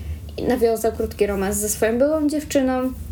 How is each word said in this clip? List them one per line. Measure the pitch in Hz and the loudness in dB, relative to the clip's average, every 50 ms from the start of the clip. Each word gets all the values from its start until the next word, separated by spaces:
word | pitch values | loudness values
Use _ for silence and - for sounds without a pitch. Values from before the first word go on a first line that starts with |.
| - - - - - - - | -8 -8 -8 -10 -10 -12 -8
i | - - | -4 -2
nawiązał | - 247 240 226 226 226 208 - 226 | 0 2 2 2 2 2 2 0 -2
krótki | 220 - 220 214 - - 208 | -2 -2 -4 -2 0 0 0
romans | 202 202 196 190 190 208 | 2 0 0 0 0 0
ze | 202 208 214 | -2 -2 -2
swoją | - - 226 220 233 | 0 0 0 2 4
byłą | 240 269 294 311 311 294 294 | 4 4 4 4 2 2 2
dziewczyną. | 311 294 294 - - 285 262 262 254 254 254 262 254 - - - | 0 -2 -2 0 2 2 2 2 2 0 -2 -2 -4 -6 -8 -10